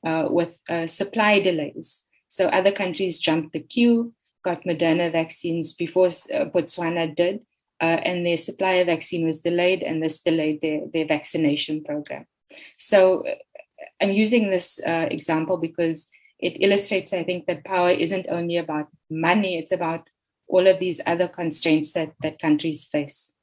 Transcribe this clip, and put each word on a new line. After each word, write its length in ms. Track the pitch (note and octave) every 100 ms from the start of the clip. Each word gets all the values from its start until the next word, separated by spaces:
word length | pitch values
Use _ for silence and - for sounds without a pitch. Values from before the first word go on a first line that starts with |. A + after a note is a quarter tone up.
| D#3+
uh, 200 | D#3+ D3+
with, 280 | E3+ E3+ - -
uh, 160 | E3+ E3
supply 520 | - G3 A3+ G#3+ G#3
delays. 680 | F#3+ E3 D3 - E3+ - _ _ _
So 180 | - C#4+
other 260 | F#3 F#3+
countries 460 | G3 F#3+ D#3+ F#3+ E3
jumped 340 | - D#3+ D#3
the 80 | D#3
queue, 540 | D3+ - A#3+ A#3 A#3 - _ _
got 220 | - F3
Moderna 480 | F#3 D#3+ E3+ D#3+ E3+
vaccines 640 | E3 D#3+ - F3 E3 D#3+
before, 320 | - E3+ - F#3
uh, 400 | F3 - - -
Botswana 680 | - E3+ - E3+ E3+ E3
did, 260 | D3+ F3 G#3 _ _ _ _
uh, 60 |
and 400 | E3 E3 - F3+
their 140 | F3 E3+
supply 360 | E3+ - F#3+
of 120 | F#3 F3
vaccine 400 | E3 - F3 E3
was 160 | D#3
delayed, 400 | E3+ F3 F3+ F#3
and 200 | - D#3+
this 200 | D#3+ D#3
delayed 400 | - E3 D#3 D3+
their, 180 | D#3+ D3+ -
their 140 | E3 D#3
vaccination 800 | D3+ - E3 D#3 C#3+ - D#3
program. 400 | D3+ D3 D3 - - _ _ - - _
So, 480 | - G3+ F#3 F#3 -
uh, 80 | - - - - _ - _
I'm 120 | G3+
using 360 | G3 G#3+ A#3 G#3
this, 320 | F#3 F3 - -
uh, 220 | E3 E3
example 480 | D3+ - D#3+ D#3+ F3+
because 500 | E3 E3 E3+ E3 - _ _ _
it 180 | F3+ -
illustrates, 520 | G3 G3 G3 F#3+ F#3+
I 100 | F#3
think, 240 | E3 F3+ -
that 200 | E3+ -
power 240 | F#3+ F3
isn't 360 | F3+ E3 F#3+ -
only 260 | F3 E3+ E3+
about 320 | D#3+ D3+ D3+ _ _
money, 480 | D#3+ E3 F3+ G3 F3
it's 140 | D#3+
about 360 | F#3 E3 E3 - _ _ _ _
all 180 | F#3 F#3
of 120 | F#3
these 240 | F#3 D#3+
other 240 | - E3+ F3+
constraints 640 | - E3+ D#3 E3+ D#3 D3+
that, 200 | - D3+ -
that 160 | D#3 D#3
countries 480 | D#3+ D3+ E3 D3 -
face. 440 | D3+ C#3+ - - _